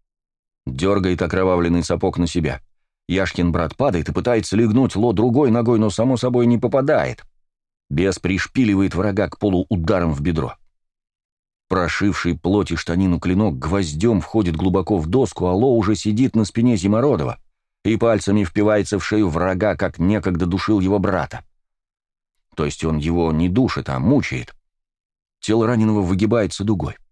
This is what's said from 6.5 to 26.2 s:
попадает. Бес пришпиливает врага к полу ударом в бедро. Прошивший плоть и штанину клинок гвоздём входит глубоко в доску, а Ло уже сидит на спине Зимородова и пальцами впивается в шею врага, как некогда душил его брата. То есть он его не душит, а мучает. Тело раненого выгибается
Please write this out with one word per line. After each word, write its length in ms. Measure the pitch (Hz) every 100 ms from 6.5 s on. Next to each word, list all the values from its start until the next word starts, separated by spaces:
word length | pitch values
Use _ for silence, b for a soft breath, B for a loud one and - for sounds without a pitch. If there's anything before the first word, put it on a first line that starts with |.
| 120
попадает. 680 | 120 135 139 139 73 120 - _ _ _ _ _ -
Бес 300 | 71 95 90
пришпиливает 760 | 90 92 - - 117 98 98 82
врага 320 | 104 98 92
к 80 | -
полу 280 | 104 92 90
ударом 440 | 98 80 95 85
в 80 | 71
бедро. 340 | 73 80 62 - _ _ _ _ _ _ _ _ _ _ -
Прошивший 680 | 92 85 - 101 87 87 82
плоть 340 | 90 101 92
и 40 | 82
штанину 440 | - 85 95 85
клинок 380 | 90 92 107 67
гвоздём 640 | 78 101 85 76 113 104
входит 340 | - 110 92 80
глубоко 420 | 92 95 90 101
в 100 | 78
доску, 400 | 123 123 - 90
а 60 |
Ло 220 | 90 131 117
уже 200 | 98 104
сидит 400 | 107 107 131 113
на 100 | 107
спине 320 | - 123 110
Зимородова 640 | 95 107 143 104 67 - - _ _ _
и 140 | 98 110
пальцами 480 | 117 110 - 104 95
впивается 540 | - 104 107 98 101
в 60 | -
шею 220 | 107 98
врага, 480 | 78 90 92 104 85
как 240 | 92 -
некогда 460 | 87 104 95 90 90
душил 340 | 92 - 107
его 200 | 92 104
брата. 440 | 95 92 - 113 - _ _ _ _ _ _ _ _ _ _ -
То 100 | 76
есть 180 | -
он 140 | 80 78
его 340 | 76 85 82
не 180 | 78 87
душит, 400 | 98 117 69 65
а 100 | 65
мучает. 560 | 76 139 - 65 62 - _ _ _ _ _ _ _ _
Тело 280 | - 113 113
раненого 340 | 120 110 107
выгибается 600 | 90 95